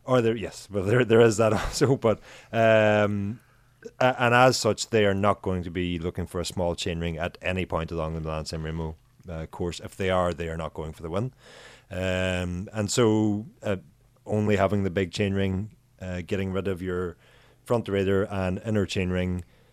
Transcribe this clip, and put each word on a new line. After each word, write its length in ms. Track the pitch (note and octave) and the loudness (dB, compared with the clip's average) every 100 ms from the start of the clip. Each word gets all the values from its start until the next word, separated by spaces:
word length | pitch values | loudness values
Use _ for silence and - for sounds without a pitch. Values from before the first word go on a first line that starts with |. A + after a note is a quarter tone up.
| - | 0
Or 160 | B2+ | 2
there, 140 | A2+ A#2 | 2 0
yes, 320 | F2 - - | -6 -12 -8
well, 140 | G2 | -4
there, 220 | F#2+ B2 A#2 | 0 2 6
there 160 | A2+ | 6
is 160 | A#2 G#2 | 6 6
that 160 | A2 | 2
<laughs> 0 | |
also, 420 | G#2 - - C3 C3 | 2 -2 0 2 2
but, 240 | A2+ G#2 - - - | 2 0 -4 -20 -6
um, 880 | A2+ A2+ A2 G#2+ G#2 G#2 G#2 G2+ B2 _ _ _ _ - - | 2 6 6 6 4 2 0 -4 -8 _ _ _ _ -12 0
a-, 160 | B2+ B2+ | 0 2
and 140 | B2 | 4
as 240 | B2 B2+ A#2+ | 6 6 4
such, 320 | A2 G2+ - | 0 -2 0
they 160 | A2+ G2+ | 2 4
are 100 | G2 | 4
not 260 | G2+ G2 | 2 2
going 220 | - F#2 | -2 -4
to 80 | F2 | -4
be 280 | E2+ F2+ F2 | -4 -4 -2
looking 280 | E2+ F2+ F2 | -4 -6 -6
for 120 | F#2 | -6
a 60 | E2+ | -6
small 300 | - F2 E2 | -4 -4 -2
chainring 420 | F#2+ E2 E2+ D#2+ | -4 -4 -4 -4
at 200 | F2 - | -6 -6
any 240 | E2+ F#2 F2 | -4 -4 -2
point 260 | E2+ D#2+ | -4 -4
along 220 | E2 D#2 | -6 -6
the 80 | D#2+ | -6
Milan 240 | D#2+ D#2 D#2 | -6 -6 -8
San 160 | D#2+ | -8
Remo, 340 | D#2 D#2+ D#2+ D#2+ _ _ F2 | -8 -8 -8 -10 _ _ -14
uh, 160 | E2 D#2+ | -12 -12
course. 340 | - F2+ - | -6 -6 -6
If 160 | G2 - | -12 -6
they 140 | F#2+ | 0
are, 240 | F#2 F2+ | 2 0
they 160 | E2 E2 | -2 -6
are 80 | E2 | -6
not 160 | D#2 | -8
going 180 | - D#2 | -10 -12
for 120 | D#2 | -10
the 60 | E2 | -6
win. 220 | F2+ B2+ - - - - - - | -4 -6 -10 -20 -20 -20 -20 -14
Um, 800 | F2+ F#2 F#2 F#2 F2+ F2+ F2+ G#2 | -6 -2 0 0 -2 -4 -6 -8
and 180 | A2+ G#2 | -6 -2
so, 540 | - A#2 G#2+ G#2+ G#2 A2+ - | 2 4 4 2 -2 -6 -10
uh, 140 | A2 F#2+ - _ _ _ - | -6 -6 -8 _ _ _ -4
only 320 | G#2+ G#2 G2+ | -2 2 2
having 260 | F#2+ G2+ | 2 2
the 60 | G2 | 0
big 220 | F2 F#2 | -2 -4
chainring, 580 | - G2+ G2 G2 F#2+ G#2+ - _ - | -2 -2 0 0 -2 -6 -14 _ -16
uh, 200 | F#2 F2+ E2 | -10 -8 -4
getting 260 | G2 F#2+ | -4 -2
rid 160 | F#2 F#2+ | -4 -4
of 140 | F2+ | -4
your 340 | F#2 F2+ F2+ - _ _ _ _ | -4 -4 -6 -10 _ _ _ _
front 220 | - A#2+ A2 | -4 -2 0
derailleur 420 | G2 F#2+ G2 G2+ | 0 2 2 0
and 280 | G2 F#2 F#2 A#2 | -2 -2 -4 -2
inner 220 | G#2+ F#2 | -2 0
chainring, 560 | G#2 F2+ F2+ F#2 F2+ - _ _ | -2 -2 -2 -2 -4 -8 _ _